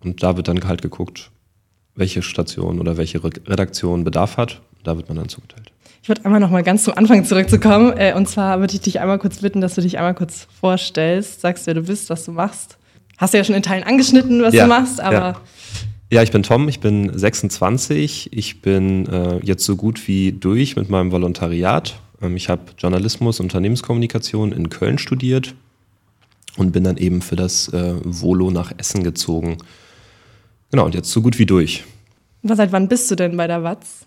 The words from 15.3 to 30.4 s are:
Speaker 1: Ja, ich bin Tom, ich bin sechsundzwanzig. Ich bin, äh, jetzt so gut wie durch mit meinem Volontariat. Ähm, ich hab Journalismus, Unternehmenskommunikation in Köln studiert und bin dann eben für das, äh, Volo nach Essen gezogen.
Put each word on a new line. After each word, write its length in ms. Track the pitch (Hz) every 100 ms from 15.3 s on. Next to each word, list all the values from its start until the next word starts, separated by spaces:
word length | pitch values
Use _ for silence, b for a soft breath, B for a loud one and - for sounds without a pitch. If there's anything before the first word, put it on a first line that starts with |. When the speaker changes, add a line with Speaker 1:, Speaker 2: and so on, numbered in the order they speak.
| 175 B B B B B B -
Speaker 1:
Ja, 140 | 117
ich 80 | 113
bin 100 | 107
Tom, 280 | 95 120 147
ich 100 | 131
bin 320 | 107 104 98 -
sechsundzwanzig. 1120 | 104 - 101 - 92 127 - 151 147 - -
Ich 300 | 113 104 -
bin, 440 | 98 98 95 95 -
äh, 320 | 90 87 90
jetzt 220 | 98 90 -
so 100 | 98
gut 320 | 107 113 -
wie 240 | 98 95
durch 460 | - 92 113 135 110
mit 120 | 98
meinem 220 | 98 92
Volontariat. 880 | 90 87 87 85 85 90 127 - - - _
Ähm, 160 | 95 90
ich 100 | -
hab 280 | 90 - -
Journalismus, 640 | 90 92 107 - 120 113
Unternehmenskommunikation 1120 | 90 92 101 120 - 120 117 - - 107 107
in 160 | - 82
Köln 300 | - - 131
studiert 540 | - 127 127 131 127 - _ _ _ _ _ _ _ _ - -
und 160 | 92
bin 140 | 90 92
dann 100 | 87
eben 260 | 90 90
für 140 | - 87
das, 320 | 92 - -
äh, 220 | 87 90 87 87
Volo 460 | 87 87 92 92
nach 200 | 87 - -
Essen 260 | - 101
gezogen. 540 | 87 82 - 82 85 85 b b b b b b b b